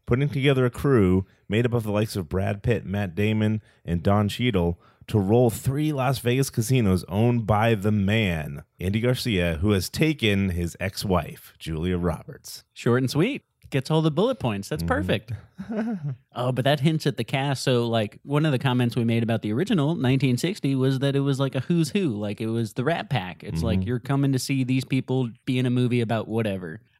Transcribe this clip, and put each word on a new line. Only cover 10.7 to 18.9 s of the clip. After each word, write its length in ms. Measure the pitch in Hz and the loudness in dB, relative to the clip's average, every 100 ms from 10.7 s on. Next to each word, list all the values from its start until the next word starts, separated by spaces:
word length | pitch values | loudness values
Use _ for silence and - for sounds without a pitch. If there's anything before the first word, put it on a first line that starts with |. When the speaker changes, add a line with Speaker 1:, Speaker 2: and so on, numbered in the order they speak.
| - | -4
Speaker 1:
ex-wife, 720 | 95 - 104 90 78 - - - | -8 -4 0 0 0 -10 -20 -14
Julia 400 | 80 78 90 90 | -8 -4 -2 -2
Roberts. 640 | 87 85 - - - - - | -2 -4 -10 -18 -18 -20 -20
Speaker 2:
Short 300 | - 120 123 | -4 0 2
and 80 | 135 | 2
sweet. 320 | 143 214 285 _ _ - | 0 0 -2 _ _ -6
Gets 200 | 135 - | -4 0
all 120 | 160 | 2
the 80 | 160 | 2
bullet 280 | 147 233 254 | 2 0 0
points. 300 | 123 101 98 | -2 -4 -6
That's 120 | 160 | -4
Speaker 1:
Mm-hmm. 60 | - | -2
Speaker 2:
perfect. 440 | 262 185 117 - 107 - - 196 | -2 0 -2 -4 -14 -14 -16 -8
Speaker 1:
<laughs> 40 | 220 226 202 143 127 _ | -4 -4 -4 -6 -8 _
Speaker 2:
Oh, 160 | 113 127 | -6 -2
but 120 | 123 | 0
that 160 | 135 147 | 0 2
hints 260 | 147 156 147 | 2 0 -2
at 100 | 123 | -4
the 80 | |
cast. 380 | 117 135 139 131 | -2 -2 -2 -2
So, 240 | - 123 120 | 0 0 2
like, 320 | 113 104 - | 0 -2 -6
one 240 | - 147 156 | -4 0 2
of 60 | |
the 60 | 127 | 2
comments 380 | 139 123 120 | 2 2 0